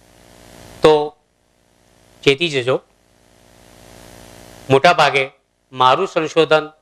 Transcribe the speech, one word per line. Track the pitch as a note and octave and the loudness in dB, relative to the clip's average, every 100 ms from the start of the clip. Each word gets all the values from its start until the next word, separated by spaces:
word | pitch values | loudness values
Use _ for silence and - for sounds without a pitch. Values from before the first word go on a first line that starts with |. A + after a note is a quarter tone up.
| _ _ _ - - - - - | _ _ _ -20 -20 -20 -20 -2
તો | D#3 D3+ D3 - _ _ _ _ _ _ _ _ _ _ | 0 0 -2 -12 _ _ _ _ _ _ _ _ _ _
ચેતી | - C#3 F3 | -2 -2 -2
જજો. | C#3+ B2 D#3 _ _ _ _ _ _ _ _ _ - - - - - - - - - - | -4 -4 -4 _ _ _ _ _ _ _ _ _ -20 -20 -20 -20 -20 -20 -20 -20 -14 0
મોટા | C3+ F3 | 2 4
ભાગે | E3+ C#3+ C3+ C3+ _ _ _ _ | 2 0 0 -6 _ _ _ _
મારું | C3 C3 C#3+ F#3+ | -2 0 0 -2
સંશોધન | F3 D#3 E3+ D#3 D#3 D3+ _ | -6 -4 -2 0 -2 -4 _